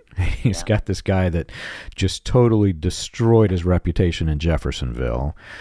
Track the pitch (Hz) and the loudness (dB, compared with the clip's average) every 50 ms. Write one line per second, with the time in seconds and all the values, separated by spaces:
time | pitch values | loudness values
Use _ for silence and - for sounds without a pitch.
0 | - _ - - 87 - - - - 123 95 - - - 107 107 - - 95 - | -6 _ -6 -4 -2 -2 -2 0 0 -2 -2 -2 -2 -2 -2 -2 0 -2 -6 -4
1 | - - 98 92 92 90 80 85 - - - - - - - - - - - - | -2 0 0 2 2 0 0 -2 -4 -4 -10 -16 -14 -14 -14 -16 -16 -16 -8 -4
2 | 95 92 - - - - - 127 120 120 110 107 104 101 90 80 82 90 - - | -2 -2 -2 -4 -6 0 2 4 4 6 4 4 4 2 2 0 -2 -4 -4 -4
3 | - - - - 117 113 117 113 110 98 92 90 82 90 90 87 - 87 80 - | -8 -10 -4 0 2 4 6 6 6 4 2 0 2 2 2 2 2 0 0 2
4 | 101 87 82 - - 80 76 73 80 82 80 73 - 71 65 - 67 64 58 60 | 2 2 2 0 -2 -2 -2 0 0 0 0 0 0 -4 -6 -4 -6 -6 -6 -4
5 | 64 60 57 62 67 73 - - - - - - | -4 -4 -2 -4 -4 -6 -6 -10 -14 -20 -20 -20